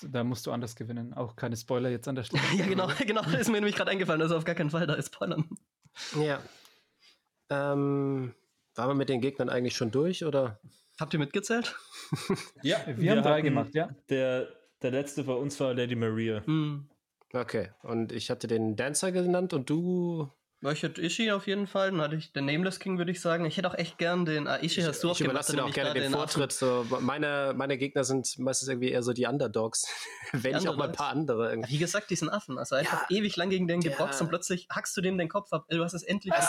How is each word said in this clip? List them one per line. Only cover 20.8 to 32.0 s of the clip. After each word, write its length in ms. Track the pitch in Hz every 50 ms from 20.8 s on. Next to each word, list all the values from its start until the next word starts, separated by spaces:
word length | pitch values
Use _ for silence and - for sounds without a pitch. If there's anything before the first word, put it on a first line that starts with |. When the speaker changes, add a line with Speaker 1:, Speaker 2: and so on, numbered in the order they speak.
| -
Speaker 2:
hatte 180 | 160 - -
Ishi 300 | 165 165 - - 226 220
auf 160 | 202 196 -
jeden 220 | 208 196 202 202 190
Fall, 240 | - 196 196 190 190
dann 80 | 165
hatte 160 | 151 147 156
ich 160 | 160 156 - -
den 140 | 143 139
Nameless 340 | 139 147 156 185 190 185 -
King, 180 | - 190 185 175
würde 140 | 175 175 180
ich 80 | 175
sagen. 240 | - 170 165 170 170
Ich 120 | 156 151
hätte 120 | 196 180 180
auch 60 | -
echt 200 | - 170 165 - -
gern 260 | 170 170 180 180 175
den, 240 | 156 156 151 147 135
ah, 80 | 135
Ishi 240 | 135 147 165 - 190
Speaker 3:
Ich, 80 | 170 160
Speaker 2:
hast 160 | 143 - -
du 60 | 170
auch 40 | 175
Speaker 3:
ich 60 | -
überlasse 320 | 156 135 127 143 147 - 147
Speaker 2:
gemacht, 160 | 147 131 131
Speaker 3:
dir 20 |
auch 140 | 143 - -
Speaker 2:
dann 0 |
Speaker 3:
gerne 60 | 147 147
Speaker 2:
nehme 100 | 131 143
ich 40 | 135
Speaker 3:
den 20 | 135
Speaker 2:
da 60 | 143
den 120 | 151 151 -
Speaker 3:
Vortritt. 200 | 151 139 131 -
So, 320 | - 135 127 123 123 120 113 127 131
meine, 520 | 127 123 135 151 151 147 143 143 139 135 131
meine 220 | 123 135 139 143 123
Gegner 240 | 135 139 - 143 131
sind 340 | 120 135 135 120 - - -
meistens 280 | 127 131 127 - 127 135
irgendwie 220 | 135 120 123 127
eher 140 | 127 123 117
so 80 | 123 120
die 140 | 120 120
Underdogs. 600 | 117 131 143 135 113 104 113 110 113 - - - - - - - -
<laughs> 220 | - - - - -
Wenn 220 | 131 110 - -
Speaker 2:
Die 40 | -
Speaker 3:
nicht 100 | 185 160
auch 60 | 147
mal 80 | 127 143
ein 40 | -
Speaker 2:
Underdogs. 80 | - -
Speaker 3:
paar 120 | 147 139
andere 400 | 127 143 160 139 120 110 117 113
irgendwie. 200 | 113 113 113 117
Speaker 2:
Ja, 40 | 139
wie 20 | 147
gesagt, 320 | 175 165 - 208